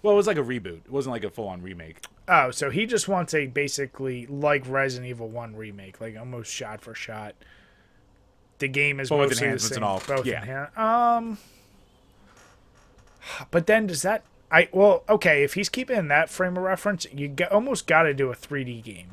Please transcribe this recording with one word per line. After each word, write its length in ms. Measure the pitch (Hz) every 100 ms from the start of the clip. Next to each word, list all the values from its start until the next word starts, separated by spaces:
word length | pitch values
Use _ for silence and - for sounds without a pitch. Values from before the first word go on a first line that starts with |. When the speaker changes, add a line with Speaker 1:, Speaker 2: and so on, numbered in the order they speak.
Speaker 1:
Well, 120 | 208
it 40 | 208
was 100 | 202
like 100 | 165
a 60 |
reboot. 420 | 120 123 92 82 -
It 60 |
wasn't 200 | 139 131
like 120 | 117 101
a 40 |
full 180 | - 101
on 120 | 90
remake. 440 | 90 87 80 - - _ -
Speaker 2:
Oh, 240 | 170 131
so 180 | - 139
he 160 | 147 226
just 220 | 226 -
wants 260 | 190 165
a 140 | 156 135
basically 800 | 131 143 - 135 - 135 123 120
like 360 | 139 147 147 127
Resident 420 | 135 135 127 123
Evil 180 | 120 113
one 280 | 117 117 107
remake, 440 | 107 101 98 -
like 180 | 113 110
almost 340 | 120 120 107
shot 280 | - 117 107
for 140 | 117 110
shot. 400 | - 107 104 - - - _ _ _ _ _ _ _ _ _ _
The 80 | 139
game 320 | 135 143 139
is 100 | 131
Speaker 1:
But 80 | 147
with 100 | 139
Speaker 2:
mostly 100 | 123
the 60 | 123
Speaker 1:
enhancements 300 | 127 113 127
Speaker 2:
same, 80 |
Speaker 1:
and 20 | 104
all. 160 | 95 -
Speaker 2:
both 180 | 135 127
Speaker 1:
Yeah. 420 | 85 107 135 143
Speaker 2:
enhan-, 60 | 220
um, 600 | 220 233 240 233 226 208 - - _ _ _ _ _ _ - - - _ _ _ _ _ _ _ - - 131
but 160 | 170 165
then 200 | 220 214
does 140 | 156
that, 200 | 185 220 _ _ _
I, 180 | 160 175
well, 320 | 185 202 170 -
okay, 340 | 208 175 147
if 100 | 139
he's 160 | 190 202
keeping 380 | - 254 240 156
that 220 | 147 160
frame 280 | - 185 180
of 60 |
reference, 420 | 185 185 208 185 -
you 140 | 139 143
g-, 140 | 139 175
almost 420 | 202 262 226 -
gotta 260 | 160 165
do 160 | 139 135
a 40 | 117
three 280 | - 143
D 180 | 127 117
game. 280 | 113 90 90